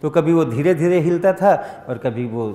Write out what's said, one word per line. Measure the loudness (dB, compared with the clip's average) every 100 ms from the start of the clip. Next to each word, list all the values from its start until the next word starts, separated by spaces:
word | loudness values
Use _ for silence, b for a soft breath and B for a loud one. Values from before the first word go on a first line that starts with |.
तो | 0
कभी | 0 2
वो | 2 2
धीरे | 0 0
धीरे | 2 2 2
हिलता | 2 2 0
था | 2 2 2 B B -10
और | -6
कभी | -4 -4 -6
वो | -6 -6